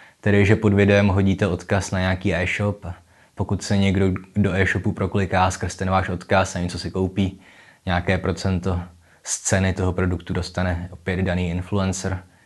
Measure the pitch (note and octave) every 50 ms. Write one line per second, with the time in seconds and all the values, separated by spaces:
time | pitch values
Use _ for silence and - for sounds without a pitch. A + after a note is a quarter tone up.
0 | - - _ _ - G#2 G2+ G2+ G2+ G2 G#2+ - - G#2+ G2 G2 G2+ G2 G2+ G2+
1 | G2+ G2+ F#2 G2 G2 G2 F#2+ F2+ G#2+ G2 F2 F2 - - G#2+ G2 F#2 - - F#2+
2 | F#2 F#2 F#2 F2+ - G2+ F2+ E2 F2+ F2+ - - G#2 G#2 G2+ - - E2+ F2+ -
3 | - _ _ _ _ _ _ - G2+ - G2+ F#2+ - - G#2 G2 G2 G2 F#2 F#2+
4 | G2 F#2+ F#2 F#2 - - - G#2 G2+ G2 E2+ F#2+ F#2+ F#2 - G2+ F#2 G#2+ F2+ -
5 | G2+ F#2 - G#2 G2 F2 - F#2 F#2 F#2+ F#2 - - F2+ - - F#2+ F#2 F#2+ F#2+
6 | F2+ - F2+ F2 - - G#2+ F#2+ F#2 F2+ - F#2 F2 F2 - E2+ - F2 E2+ F#2+
7 | F#2+ F2+ - - G2 F#2 - - - - - - - - - _ - F#2+ F2+ F2
8 | F2 F#2+ F#2+ F2+ - F#2+ F2+ - - G2 F#2 F2+ E2+ F#2+ F#2 F2+ F2 - - -
9 | _ _ _ _ - - - - - - - F#2+ F#2 F#2+ F2+ - F#2 F2+ F2 F#2+
10 | F#2+ F2+ F2+ E2+ - - F2+ D#2+ F2+ - - - F#2 F#2 F2 E2+ F2 F2 - -
11 | - - F#2 F2 F#2+ F2+ F2 F2+ F2+ F2 E2+ F2+ F#2 - - G2+ F#2+ F#2+ F#2 -
12 | - F#2+ F#2+ F2+ - - _ _ _